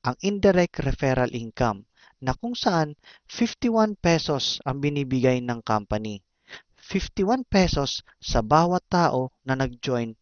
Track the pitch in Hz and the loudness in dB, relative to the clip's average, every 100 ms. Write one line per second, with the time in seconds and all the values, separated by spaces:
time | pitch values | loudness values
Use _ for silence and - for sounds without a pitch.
0 | 123 127 202 202 196 180 175 - 135 - | -2 -2 -4 2 4 4 2 0 -2 0
1 | 135 127 123 120 113 - 120 98 104 _ | 0 2 0 -2 -10 -2 -2 -2 -10 _
2 | _ _ 131 127 233 247 226 170 151 147 | _ _ -6 -4 -6 -2 0 2 0 -6
3 | - - _ - 233 - 240 226 214 208 | -20 -20 _ -4 -4 0 0 2 2 2
4 | 170 165 - 139 - - - 135 143 143 | 2 2 0 -2 -2 -4 -6 -2 -2 -2
5 | 135 131 127 127 123 117 - 107 101 107 | -2 2 2 2 -2 -6 -2 -2 -2 -6
6 | 107 101 _ _ _ - _ _ - 190 | -6 -12 _ _ _ -20 _ _ -6 -6
7 | - - 190 254 247 202 175 147 135 - | -4 -2 0 0 0 2 2 0 -2 -6
8 | _ _ - 123 110 151 175 180 _ 180 | _ _ -2 -2 4 4 4 0 _ 2
9 | 165 127 127 _ 131 131 131 120 - 123 | 2 0 -4 _ -6 -2 -2 -4 -4 -2
10 | 117 110 | -4 -10